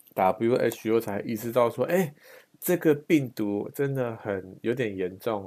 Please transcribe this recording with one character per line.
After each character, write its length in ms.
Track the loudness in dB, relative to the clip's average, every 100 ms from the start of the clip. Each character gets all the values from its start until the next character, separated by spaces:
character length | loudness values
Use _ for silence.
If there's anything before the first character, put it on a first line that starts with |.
| -8
W 420 | 2 2 4 2 2
H 360 | 0 0 0
O 80 | 0
才 220 | 0 -6
意 160 | -4 -6
识 160 | -2
到 160 | 2 2
说 160 | 0 0
，“哎， 260 | 2 0 -4 -20 -20 _ -6
这 160 | 0 2
个 180 | 4
病 380 | 2 4 2 2
毒 400 | -4 -2 -2 -4
真 220 | -2 -2 0
的 180 | -4 -4
很， 400 | -4 -6 -6 -6
有 120 | -2 -2
点 180 | -2
严 240 | -2 -4 -4
重 240 | -4 -4